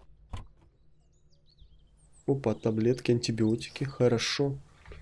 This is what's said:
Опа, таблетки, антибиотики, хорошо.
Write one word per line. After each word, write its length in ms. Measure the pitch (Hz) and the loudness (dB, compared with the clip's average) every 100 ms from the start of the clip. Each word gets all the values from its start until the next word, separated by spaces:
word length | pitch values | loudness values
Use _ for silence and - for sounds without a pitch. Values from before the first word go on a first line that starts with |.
| - - - - - - - _ - - _ _ _ _ _ _ - - _ _ _ - - | -20 -20 -14 -14 -14 -20 -20 _ -20 -20 _ _ _ _ _ _ -20 -20 _ _ _ -8 -2
Опа, 260 | 139 117 | 0 0
таблетки, 580 | 107 117 110 117 127 - | 0 -2 2 2 2 2
антибиотики, 720 | 120 - 110 110 120 - - | 2 0 0 2 0 -4 -8
хорошо. 760 | 135 - 123 117 - - 139 139 - - - - | -8 2 4 4 0 0 -2 -2 -12 -20 -20 -6